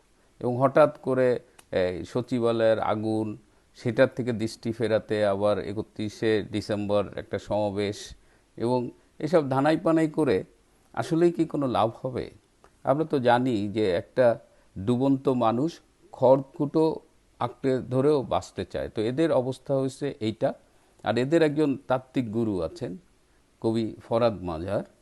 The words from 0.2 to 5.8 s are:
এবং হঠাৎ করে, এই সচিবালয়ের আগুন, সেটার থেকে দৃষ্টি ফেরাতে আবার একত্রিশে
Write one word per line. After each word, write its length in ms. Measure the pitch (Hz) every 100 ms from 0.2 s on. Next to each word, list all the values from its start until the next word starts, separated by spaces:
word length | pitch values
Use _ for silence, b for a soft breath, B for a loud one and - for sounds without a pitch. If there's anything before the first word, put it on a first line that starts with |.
| b -
এবং 160 | 120 123
হঠাৎ 420 | 135 156 147 -
করে, 420 | 139 131 127 117 B B _
এই 320 | 95 90 87
সচিবালয়ের 760 | 85 127 120 127 117 117 113 107
আগুন, 600 | - 107 110 110 110 117 b b b
সেটার 340 | - 123 113 131 -
থেকে 160 | 120
দৃষ্টি 400 | 110 110 - 117
ফেরাতে 540 | 113 107 107 - 107 104
আবার 320 | 98 104 98
একত্রিশে 840 | - 104